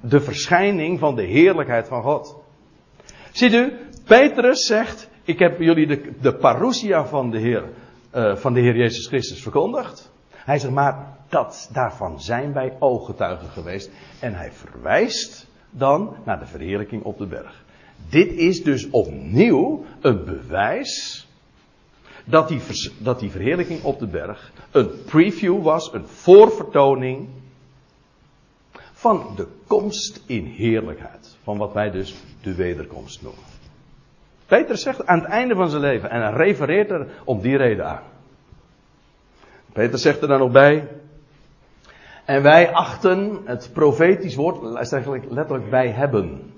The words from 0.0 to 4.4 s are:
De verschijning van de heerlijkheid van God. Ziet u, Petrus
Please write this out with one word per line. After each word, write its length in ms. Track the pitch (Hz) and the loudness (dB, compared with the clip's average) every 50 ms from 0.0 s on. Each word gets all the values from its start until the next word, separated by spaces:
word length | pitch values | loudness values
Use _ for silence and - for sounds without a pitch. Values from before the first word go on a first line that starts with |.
De 200 | - 120 143 143 | -2 2 2 2
verschijning 760 | - - 151 - - - 180 175 196 202 202 170 156 160 180 135 | 2 0 -8 -8 -2 0 2 2 2 2 0 -2 -2 -4 -4 0
van 160 | 151 151 131 | -2 -2 0
de 80 | 117 | -2
heerlijkheid 640 | 98 87 101 139 170 190 185 165 143 127 123 117 110 - | -4 0 4 6 6 6 4 2 -2 -2 -2 -2 -2 -4
van 140 | 131 120 | -8 -6
God. 340 | 110 131 151 139 - - - - - _ _ _ _ _ _ _ _ _ _ _ - - - - - - | -2 -2 -2 -4 -4 -10 -20 -20 -20 _ _ _ _ _ _ _ _ _ _ _ -20 -20 -20 -20 -20 -16
Ziet 200 | - - 247 247 | -2 2 2 4
u, 200 | 214 233 247 277 - - - - - - - | 4 4 2 0 -4 -10 -18 -20 -20 -20 6
Petrus 640 | - 220 247 277 294 285 262 | 8 8 8 8 6 2 2